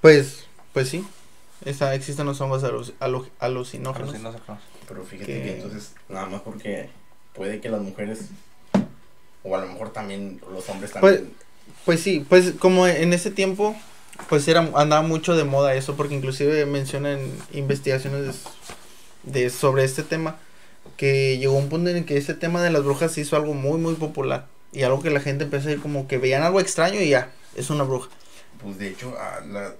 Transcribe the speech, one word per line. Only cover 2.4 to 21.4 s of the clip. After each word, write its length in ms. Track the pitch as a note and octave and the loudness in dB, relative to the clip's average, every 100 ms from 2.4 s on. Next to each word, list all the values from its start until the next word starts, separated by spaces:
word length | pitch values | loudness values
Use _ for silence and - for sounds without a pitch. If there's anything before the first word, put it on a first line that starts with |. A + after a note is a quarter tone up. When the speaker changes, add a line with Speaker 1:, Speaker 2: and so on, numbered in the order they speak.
Speaker 1:
hongos 220 | C#3 C3 | -2 0
alu-, 300 | C3+ A#2+ A#2+ - | 0 -4 -8 -6
alu-, 300 | C3 B2+ C3 - | -4 -4 -6 -6
alucinógenos. 720 | B2 B2+ B2 B2+ C3 C3 C3+ | -4 -4 -6 -8 -8 -6 -8
Speaker 2:
Alucinógenos. 500 | C#3 A2+ A2+ - G#2 - - - | -10 -12 -14 -14 -16 -16 -20 -16
Speaker 3:
Pero 160 | F#2 | -16
fíjate 220 | F#2 G2 G2+ | -14 -14 -10
Speaker 1:
Que 160 | C3+ | -8
Speaker 3:
que... 140 | C3 F2+ | -6 -8
entonces, 380 | F#2+ G#2 - - - | -10 -12 -14 -18 -14
nada 160 | F#2+ F#2+ | -10 -8
más 140 | G2 | -10
porque 480 | - G2+ G#2+ G2 - - - - - | -12 -12 -8 -8 -10 -16 -20 -20 -20
puede 280 | - F#2+ G#2+ | -10 -8 -6
que 80 | A#2 | -4
las 120 | A2 | -4
mujeres, 480 | G2 G2 G#2 A2 G2+ - - - - G3 - - - - - - | -6 -8 -8 -8 -10 -16 -20 -20 -2 -2 -2 -10 -20 -20 -20 -16
o 120 | F#2+ F#2+ | -6 -4
a 60 | |
lo 60 | F#2+ | -4
mejor 200 | G2 A2 | -10 -10
también 500 | A2+ G2+ G2 G2+ F2+ - | -10 -10 -8 -10 -12 -14
los 160 | F#2 F#2 | -12 -10
hombres 220 | F#2+ G#2 - | -10 -8 6
Speaker 1:
Pues, 160 | G3 F#3+ | 6 6
Speaker 3:
también. 180 | - - - - - - - | 2 -16 -20 -20 -20 -8 0
Speaker 1:
pues 160 | E3 | 2
sí, 240 | G3 E3+ C#3 | 2 0 8
pues 240 | F#3 F3+ | 8 8
como 360 | E3 F#3 F#3 F3+ | 4 6 6 6
en 260 | D#3 E3 | 4 2
ese 180 | F3 G#3 | 2 0
tiempo, 440 | G3+ F#3+ F#3+ G#3 - - - - - - | 0 -2 2 -2 -2 -14 -20 -20 -18 0
pues 180 | D3+ C#3 | 2 4
era, 220 | E3 E3 C#3+ | 4 4 4
andaba 260 | D3+ D3+ | 4 4
mucho 340 | D#3+ D#3+ D#3+ E3+ | 4 0 2 2
de 80 | |
moda 300 | D3 C3+ C#3 | 4 2 4
eso, 220 | C3+ C3+ C#3+ | 2 -2 -2
porque 200 | C#3+ C#3+ | -2 -2
inclusive 500 | C3+ C3 C#3+ D3+ C#3+ | -4 0 2 2 2
mencionan 540 | C#3+ C3+ C#3 C#3+ C#3 C3+ C3 - | 0 -2 -2 -2 -4 -6 -10 -10
investigaciones 920 | D3 C#3 C#3 C#3 C3+ C3+ C#3 C#3 C3 - - - - - - - - | -6 -2 -2 0 -2 -2 -4 -6 -8 -12 -18 -16 -16 -16 -20 -20 -16
de, 80 | - C3 | -4 0
de, 60 | B2 | 0
sobre 340 | - C#3+ C3+ | 2 2 4
este 200 | C3+ C3+ | 2 0
tema, 340 | D3+ D#3+ D#3+ D#3+ - - - - - - | -4 -2 -4 -6 -16 -20 -20 -20 -20 -2
que 420 | C#3 C3+ C3+ | 2 4 2
llegó 180 | C3 | 2